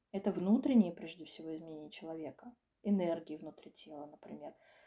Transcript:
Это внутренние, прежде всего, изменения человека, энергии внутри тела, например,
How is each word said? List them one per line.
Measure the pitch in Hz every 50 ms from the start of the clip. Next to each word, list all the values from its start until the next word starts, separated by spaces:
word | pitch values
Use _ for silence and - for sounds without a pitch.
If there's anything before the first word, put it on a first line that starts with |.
| _ _
Это | - 196 - 208
внутренние, | 175 214 180 196 226 277 - 277 254 226 185 170
прежде | 170 - 165 160 - 175 151
всего, | - - - 160 160 160
изменения | 160 165 160 156 151 151 151
человека, | - - 160 160 160 160 156 135 - - - - - _ _ _ _ _
энергии | - 202 202 190 175 170 165 165 160 - 156
внутри | 156 160 151 - - - 160
тела, | - - - 156 151 147 147
например, | 147 151 _ - 151 151 151 147 - - _ _ - - - -